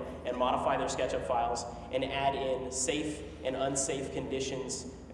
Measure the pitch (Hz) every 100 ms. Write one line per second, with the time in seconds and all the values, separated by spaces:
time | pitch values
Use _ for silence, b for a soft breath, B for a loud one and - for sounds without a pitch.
0 | B B 127 123 127 - - 135 131 -
1 | 127 131 - 123 120 120 - B B 131
2 | 131 135 139 135 131 127 127 - - 151
3 | 151 - - - 127 131 135 139 - 135
4 | 131 135 131 131 131 131 127 - - -
5 | -